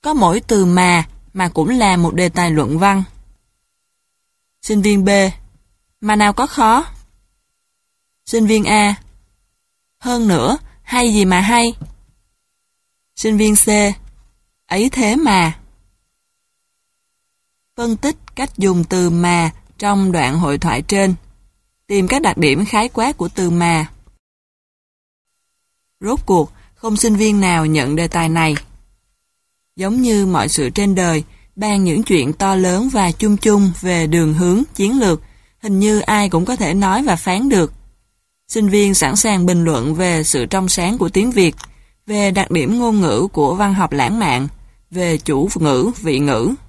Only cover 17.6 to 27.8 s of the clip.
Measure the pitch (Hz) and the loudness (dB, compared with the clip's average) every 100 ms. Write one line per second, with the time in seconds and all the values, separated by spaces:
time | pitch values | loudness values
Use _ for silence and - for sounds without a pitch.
17.6 | _ - 233 220 285 - - - 277 - | _ -8 -6 -2 -4 -6 -12 -10 -10 -2
18.6 | 196 180 165 185 180 170 175 175 165 - | 0 0 0 0 0 2 2 0 -2 -6
19.6 | _ _ 208 202 190 175 127 151 165 143 | _ _ -2 0 0 0 0 -2 -2 -2
20.6 | 170 120 156 202 196 180 - _ _ _ | -2 -4 -2 0 2 -2 -8 _ _ _
21.6 | _ _ _ 202 180 269 277 - 151 139 | _ _ _ -2 0 0 0 2 2 2
22.6 | 208 214 240 - 240 294 180 - 180 170 | 0 -2 -2 -2 -4 -4 -8 -4 -2 0
23.6 | 170 165 156 - _ _ _ _ _ _ | 0 -2 -4 -12 _ _ _ _ _ _
24.6 | _ _ _ _ _ _ _ _ _ _ | _ _ _ _ _ _ _ _ _ _
25.6 | _ _ _ _ 196 277 - 185 147 - | _ _ _ _ -6 -4 0 0 0 -8
26.6 | _ _ 226 208 233 208 214 208 185 170 | _ _ -6 0 2 2 2 2 2 0
27.6 | 156 156 | 0 0